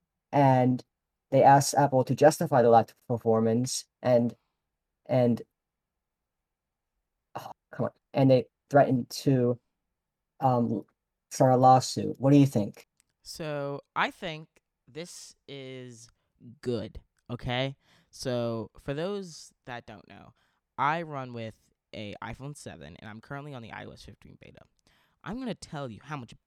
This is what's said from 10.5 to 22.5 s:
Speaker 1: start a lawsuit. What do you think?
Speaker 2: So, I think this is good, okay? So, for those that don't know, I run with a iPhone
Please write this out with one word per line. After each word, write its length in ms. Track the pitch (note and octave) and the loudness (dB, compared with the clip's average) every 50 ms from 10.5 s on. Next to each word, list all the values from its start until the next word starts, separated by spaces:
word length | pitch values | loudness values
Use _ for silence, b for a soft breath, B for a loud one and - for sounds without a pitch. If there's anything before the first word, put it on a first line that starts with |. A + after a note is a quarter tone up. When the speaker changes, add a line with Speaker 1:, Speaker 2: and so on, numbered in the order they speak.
| B2 A#2+ A#2 A2+ A2+ G2 - - _ _ _ _ _ _ _ _ | 2 2 0 -2 -4 -6 -8 -12 _ _ _ _ _ _ _ _
Speaker 1:
start 220 | - - C#3 C3 C3 | 0 2 4 4 6
a 40 | |
lawsuit. 600 | B2 B2+ B2+ C3 B2+ - - - G#2+ G#2 G2+ - - | 6 8 8 8 6 4 0 -4 -6 -6 -6 -6 -2
What 140 | A#2+ C#3 C#3+ | 2 4 6
do 60 | C#3+ | 6
you 80 | C#3 | 6
think? 420 | C3+ - A#2 G2+ G2+ - - - _ _ _ _ _ _ _ _ - | 4 2 -2 -4 -4 -8 -14 -20 _ _ _ _ _ _ _ _ -18
Speaker 2:
So, 520 | - - E3+ D3+ D3 C#3+ C#3+ C#3+ C#3+ - - _ _ | -14 -12 -10 -10 -8 -8 -8 -8 -10 -12 -14 _ _
I 160 | - F#3 B3+ | -4 -4 -4
think 380 | - _ - F3 D#3 D#3 D#3+ - _ _ _ _ _ _ _ _ A#2+ | -6 _ -12 -12 -12 -12 -16 -20 _ _ _ _ _ _ _ _ -16
this 440 | D3 F3 F3+ - - - - - _ _ | -16 -16 -16 -16 -20 -20 -20 -20 _ _
is 640 | - C#3 C#3 C3 C3 C3 B2+ B2+ B2 A#2+ A2 A#2 - _ _ _ _ _ _ C3 B2 A2+ _ - | -18 -16 -16 -14 -14 -14 -16 -16 -16 -18 -20 -20 -20 _ _ _ _ _ _ -20 -20 -20 _ -6
good, 380 | B2+ A#2+ G#2+ G#2 - - - - _ _ _ _ - | -4 -4 -4 -6 -10 -14 -18 -20 _ _ _ _ -16
okay? 460 | B2 - - C3+ B2 B2+ C3 C3+ C#3 - _ _ _ _ _ _ | -14 -10 -8 -6 -4 -4 -4 -6 -8 -12 _ _ _ _ _ _
So, 640 | - - - C3+ B2 A#2+ A#2+ A#2 A2+ A2+ G#2+ - _ - - | -20 -12 -8 -6 -4 -4 -4 -4 -6 -8 -10 -12 _ -16 -12
for 100 | - C#3 | -10 -8
those 600 | D3 E3 F#3+ G#3 G3+ G3 F3 D#3 - - - _ _ _ | -8 -8 -8 -8 -10 -12 -14 -18 -20 -20 -20 _ _ _
that 200 | C3 B2 A#2 - | -16 -16 -16 -16
don't 220 | - A2 F#2 - - | -18 -20 -20 -20 -20
know, 240 | G2 G2 - - _ _ _ _ _ _ _ _ _ | -20 -20 -20 -20 _ _ _ _ _ _ _ _ _
I 260 | - C3 C#3+ D#3 E3+ E3+ | -4 -2 -2 -2 -2 -6
run 300 | D#3 D3 C#3 C3 B2+ A#2+ | -8 -10 -12 -12 -10 -12
with 220 | A#2 A2+ A2 - _ _ _ _ _ _ _ - | -12 -12 -12 -14 _ _ _ _ _ _ _ -16
a 220 | - G#2+ G#2 G2 - - | -14 -12 -14 -14 -14 -14
iPhone 320 | G#2+ A2+ - C3 C#3+ | -14 -14 -14 -14 -16